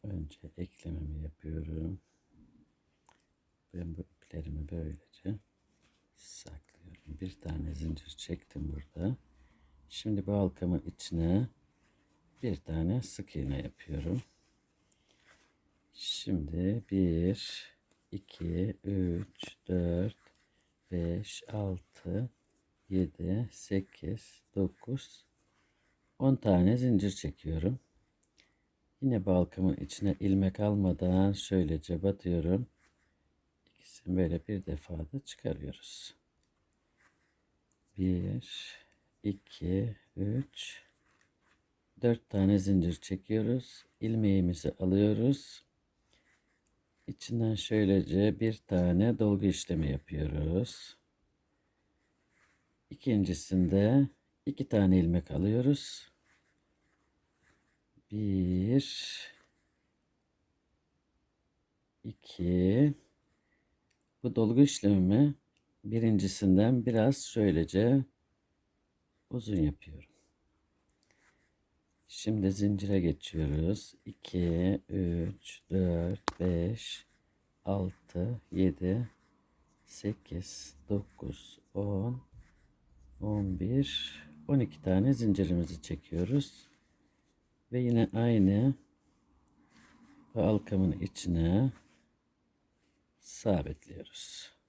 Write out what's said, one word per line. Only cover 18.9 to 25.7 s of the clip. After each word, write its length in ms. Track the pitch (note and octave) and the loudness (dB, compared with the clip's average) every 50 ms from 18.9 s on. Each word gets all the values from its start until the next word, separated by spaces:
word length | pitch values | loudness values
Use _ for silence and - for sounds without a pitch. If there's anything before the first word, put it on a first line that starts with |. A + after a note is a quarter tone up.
| G2+ F#2+ F#2 F2+ E2+ F2 G2+ - _ _ - - - _ _ - | -2 -2 0 0 -2 -4 -6 -10 _ _ -18 -18 -18 _ _ -4
dört, 480 | F#2 F2+ F2 E2+ E2+ F2 F#2+ A2 - _ _ _ _ _ _ _ _ _ _ _ _ _ _ _ | -2 0 0 0 0 0 -2 -4 -6 _ _ _ _ _ _ _ _ _ _ _ _ _ _ _
beş, 520 | F#2 F2 E2+ E2+ E2+ F#2+ G#2 - - - - - | -6 -4 -2 -2 -2 -4 -6 -8 -14 -16 -14 -10
altı, 840 | G#2 G#2+ G2+ G2 F#2 F2 _ _ _ - - F2 F2 G2+ B2+ B2 _ _ _ _ _ _ _ _ _ _ _ _ | -6 -6 -4 -4 -6 -8 _ _ _ -14 -10 -6 -4 -4 -6 -6 _ _ _ _ _ _ _ _ _ _ _ _
yedi, 600 | F#2+ F#2 F2+ D2+ _ - E2+ E2+ F#2+ A2 A#2+ G2 | 0 0 0 0 _ -8 -4 -2 -2 -2 -4 -6
sekiz, 920 | - - - - G2+ G2 G2 _ - - - E2 A2 A2+ - - - _ _ _ _ | -10 -18 -8 -2 -2 -2 -2 _ -16 -10 -8 -8 -8 -8 -10 -20 -20 _ _ _ _
dokuz, 680 | G2+ G2 F2+ - _ - - B2+ C3+ - - - - _ _ _ _ _ _ _ _ _ _ | -2 -2 -2 -2 _ -10 -8 -8 -8 -8 -14 -20 -20 _ _ _ _ _ _ _ _ _ _